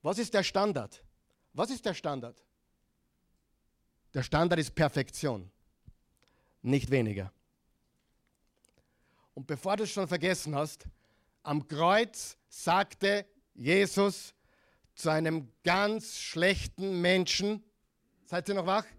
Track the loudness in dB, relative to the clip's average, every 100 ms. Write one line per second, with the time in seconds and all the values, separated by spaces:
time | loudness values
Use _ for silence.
0 | -2 -2 0 0 2 2 2 0 -6 -16
1 | -20 _ _ _ _ -4 -4 -2 -4 -4
2 | -4 -6 -8 -18 _ _ _ _ _ _
3 | _ _ _ _ _ _ _ _ _ _
4 | _ -6 0 2 4 2 0 2 2 2
5 | -4 -4 -4 -4 -10 _ _ _ -20 _
6 | _ _ _ _ _ _ 0 0 2 0
7 | 0 -4 -8 _ _ _ _ _ _ _
8 | _ _ _ _ _ _ _ _ _ _
9 | _ _ _ -16 -8 -6 -2 -2 -2 -2
10 | -2 0 0 0 -2 -4 -4 -8 -18 -20
11 | _ _ _ _ -4 -4 -2 0 4 4
12 | 2 -6 -14 -16 _ -6 0 2 0 -2
13 | 0 0 -4 _ _ -6 2 4 4 4
14 | 2 0 -14 _ _ _ _ _ _ -4
15 | 0 2 0 -2 -6 _ 0 2 2 -2
16 | -6 -10 -8 0 2 2 -4 -6 -4 2
17 | 4 4 2 0 0 -2 -8 _ _ _
18 | _ _ -8 -6 -2 -2 0 0 -2